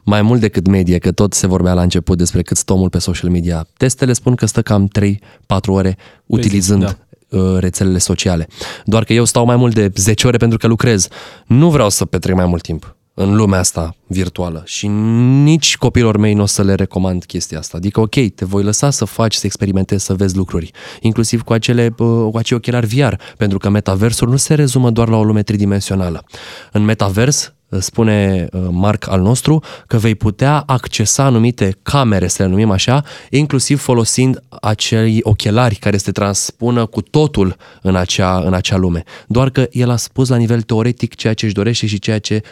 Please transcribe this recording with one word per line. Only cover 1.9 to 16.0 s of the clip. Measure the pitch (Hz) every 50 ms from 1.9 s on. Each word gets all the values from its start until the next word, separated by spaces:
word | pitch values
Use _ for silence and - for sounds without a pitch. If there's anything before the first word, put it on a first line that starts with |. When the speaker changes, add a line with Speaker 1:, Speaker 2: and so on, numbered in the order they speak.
| - 90 82 - 92 85
Speaker 1:
despre | 87 85 - 90 87
cât | - 90
stă | - - - 98
omul | 92 92 90
pe | - 87
social | - - 87 - - 87
media, | 90 87 85 87 85 80 80 - _
testele | - - 131 - - - 123 120
spun | - - 127 123
că | - -
stă | 110 - 117 113
cam | - 107 101 98
trei, | 98 - 107 98 101 101 101 - - - _ _
patru | - 101 95 - - 98
ore | 98 92 95
Speaker 2:
Pe | 95
zi, | - - - - _ _
Speaker 1:
utilizând, | - - 117 117 107 101 101 90 95 104 98 95
Speaker 2:
da. | 98 95 - _ _ - _ _ _ - 95
Speaker 1:
uh, | 92 95 92 92
rețelele | 92 92 92 - 98 95 92 90
sociale. | - - 92 - - 95 90 82 82 - - - - - - - -
Doar | - 101 113 107
că | - 117
eu | 117 117
stau | 113 - 123 120
mai | 120 123
mult | 120 123 120 113
de | 110 104 98 95
zece | 110 92 107 107 - -
ore | 127 117
pentru | 117 120 117 113 110
că | -
lucrez. | 117 117 110 - 120 113 98 - - - - - - - - _
Nu | - 113 127 160 175
vreau | 151 143 117 104
să | - - 98
petrec | - - 92 78 92 92
mai | 92 90
mult | 90 87 85 -
timp | - 82 78 - - - _ _ _ _ -
în | 95 98 101
lumea | 110 110 98 95 92
asta | 92 - - 87 82 82 82 - _
virtuală | - 92 95 92 87 - - 90 87 82 80 85
și | - - - - 104 104 107 107 113 113 117 123 123 131 139 143
nici | 147 160 160 - - -
copiilor | - - 120 - 123